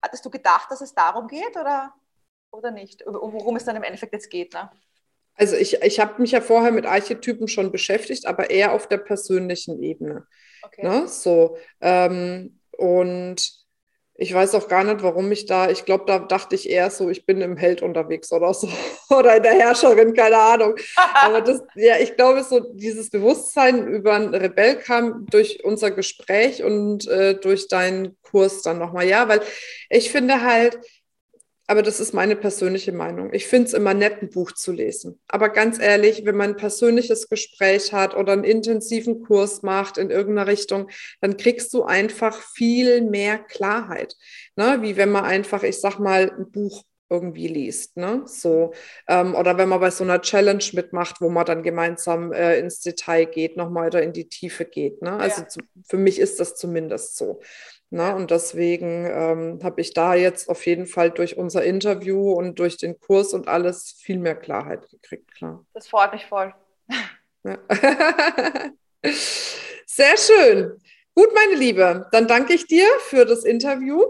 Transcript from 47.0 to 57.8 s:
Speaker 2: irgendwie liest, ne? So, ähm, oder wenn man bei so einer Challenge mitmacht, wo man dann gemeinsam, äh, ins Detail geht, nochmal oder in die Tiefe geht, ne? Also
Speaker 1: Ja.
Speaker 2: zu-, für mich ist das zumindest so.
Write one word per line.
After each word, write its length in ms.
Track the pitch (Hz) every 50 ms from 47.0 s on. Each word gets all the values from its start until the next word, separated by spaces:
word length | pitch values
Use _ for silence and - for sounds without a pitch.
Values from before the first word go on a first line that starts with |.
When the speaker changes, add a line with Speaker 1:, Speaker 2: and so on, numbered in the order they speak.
| _ _
Speaker 2:
irgendwie 360 | 180 175 170 180 160 160 170 165
liest, 500 | 160 151 135 - - - - - _ -
ne? 240 | 214 196 220 262 277
So, 480 | - - - - 175 165 160 170 165 165 - - - - - _ -
ähm, 260 | 170 180 180 185 180
oder 240 | - 175 180 180 180
wenn 120 | 190 190
man 100 | 185 180
bei 100 | 185 185
so 140 | 175 - 190
einer 180 | 180 180 175
Challenge 420 | - - - 202 202 202 196 202 196 - -
mitmacht, 480 | 180 175 - - 175 175 170 - -
wo 80 | 175 165
man 140 | 170 170 170
dann 180 | 170 165 165 165
gemeinsam, 680 | 170 170 170 165 170 175 170 - 175 170 170 170 170
äh, 280 | - - 170 170 170 127
ins 220 | 170 180 175 -
Detail 440 | - 175 170 175 - - 170 165 165
geht, 320 | 165 165 160 160 160 160 175
nochmal 300 | 175 170 175 170 165 165
oder 160 | 165 175 160
in 100 | 165 165
die 160 | 170 165 _
Tiefe 360 | - - - 175 - - 170
geht, 360 | 165 _ 151 147 139 139 -
ne? 120 | 170 175 190 208
Also 240 | 196 196 202 190
Speaker 1:
Ja. 60 | 165 -
Speaker 2:
zu-, 120 | - 165 - _ _ 180 185 _
für 100 | - 190
mich 220 | 196 190 190 -
ist 200 | - - - -
das 160 | 175 175 -
zumindest 640 | - - 175 170 165 160 156 101 - - - - -
so. 240 | - 98 - - - - - - - - - _